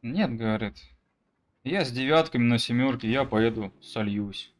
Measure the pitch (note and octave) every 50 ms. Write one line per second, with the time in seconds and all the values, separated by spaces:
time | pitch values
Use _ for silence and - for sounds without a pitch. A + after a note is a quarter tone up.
0 | - A#2 C3 F#3 G#3+ D#3 A#2+ A2+ A#2 A2 G#2+ G#2+ A2 G2+ - - - - _ _
1 | _ _ _ _ _ _ _ _ _ _ _ _ _ C3 D#3+ G3+ E3+ B2+ A#2+ B2
2 | C3 C3 D3+ D#3+ D#3+ D#3+ - B2+ A#2+ A#2+ A#2+ A#2 - - A#2+ A#2+ B2+ C3+ C3 -
3 | - A2 A2+ C3+ C#3 C3+ A#2 A2 A2 A#2 A2+ A2 G#2+ F#2+ - _ - - - A2+
4 | G#2+ G#2 G2+ G#2 G#2 G2 F#2+ - - - _ _